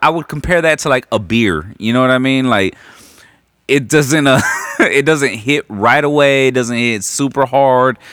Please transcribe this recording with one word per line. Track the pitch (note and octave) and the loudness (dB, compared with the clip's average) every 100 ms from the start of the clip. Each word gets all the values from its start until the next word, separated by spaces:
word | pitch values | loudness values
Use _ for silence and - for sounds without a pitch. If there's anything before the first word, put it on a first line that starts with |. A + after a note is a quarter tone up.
I | D3+ | 0
would | E3 D3+ | 0 -6
compare | D3+ - F3 | -8 -2 0
that | D#3+ D3+ | 2 0
to, | D#3 | 0
like, | B2+ - | -2 0
a | G#2+ | -4
beer. | F2+ A#2 G#2+ D#2+ F#2 - | 0 0 0 -2 -6 -8
You | A2 | -2
know | B2 | 0
what | B2+ | 2
I | C3 | 0
mean? | C3 C3+ B2+ | 0 0 0
Like, | G#2+ F#2+ - - - - - - _ _ _ - | 0 0 -4 -16 -20 -20 -20 -20 _ _ _ -2
it | C#3 A2+ | -2 2
doesn't, | D3+ C3+ D#3 C#3 | 0 2 0 2
uh, | C3 - - | 2 0 -4
<laughs> | - - | -6 -2
it | - C3 C#3+ | 0 0 0
doesn't | D#3 C3+ | 0 -2
hit | G#2+ A2+ C#3+ - | -4 -2 -2 -4
right | G2+ A2+ C#3 | -2 2 2
away. | D3 D3 C#3+ C#3 C3 | 2 2 2 4 2
It | |
doesn't | B2+ A#2+ A#2+ | 0 -2 -2
hit | A#2+ G#2+ | -2 -2
super | - - C#3 C#3 C3 | -6 -4 -4 -2 -2
hard. | C#3 C3+ B2+ C3 A2+ - | 0 2 2 0 -2 -10